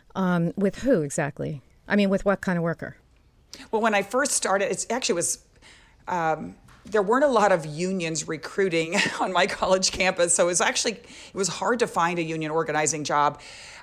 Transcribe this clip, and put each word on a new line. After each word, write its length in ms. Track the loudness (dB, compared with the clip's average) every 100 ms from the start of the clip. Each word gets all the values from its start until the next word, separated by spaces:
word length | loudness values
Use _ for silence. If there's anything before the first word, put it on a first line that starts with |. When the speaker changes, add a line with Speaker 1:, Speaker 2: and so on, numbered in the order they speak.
| _
Speaker 1:
um, 380 | -2 2 2 0
with 260 | 0 -2 0
who 200 | 2 2
exactly? 640 | 2 -2 -4 -4 -8 -8 -14 _ -2
I 80 | 2
mean, 140 | 2
with 160 | 2 2
what 160 | 0
kind 160 | 0 -2
of 40 |
worker? 360 | -2 -4 -8 -14 _ _ _ _ _ -20 -4
Speaker 2:
Well, 100 | 0
when 140 | 2
I 80 | 2
first 300 | 0 0 0
started, 380 | 0 0 0 0
it's 160 | -2 -4
actually 240 | -4 0
was, 240 | 0 -2 -4 _ _ -20 -20 -20 _ -6
um, 500 | -2 0 -2 -4 -14 -20 -20
there 160 | -2 0
weren't 240 | 2 4
a 40 | 4
lot 240 | 4 4
of 120 | 4
unions 640 | 0 -4 -2 -2 -2 -4 -4
recruiting 680 | -8 -6 -2 0 2 0 0 -2
<laughs> 120 | -2
on 120 | -2
my 140 | 2 0
college 460 | 0 2 2 2
campus, 420 | 0 0 2 2
so 100 | 4
it 40 | 2
was 120 | 2
actually, 320 | 0 0 -2
it 420 | -4 -12 -20 -14
was 140 | -4 -4
hard 300 | -2 0 0
to 80 | 0
find 320 | 2 0 0
a 40 |
union 280 | -2 -4 -2
organizing 520 | -2 0 0 0 -2
job. 380 | 0 2 2 0 -12 -20 -20 -14